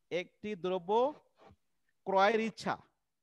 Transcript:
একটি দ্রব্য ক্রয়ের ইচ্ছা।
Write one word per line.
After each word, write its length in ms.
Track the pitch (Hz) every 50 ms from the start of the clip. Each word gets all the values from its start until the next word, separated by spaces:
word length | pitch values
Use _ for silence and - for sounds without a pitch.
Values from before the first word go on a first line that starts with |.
| _ -
একটি 400 | 151 175 180 - _ _ - 208 214 175 156
দ্রব্য 260 | 185 185 185 170 180 214 233 247 294 302 - _ _ _ _ - - - _ _ _ _ _ _ _ _ _ -
ক্রয়ের 340 | 190 190 190 196 208 233 220
ইচ্ছা। 340 | 220 226 - - - 190 117 - - _ _ _ _ _ _ _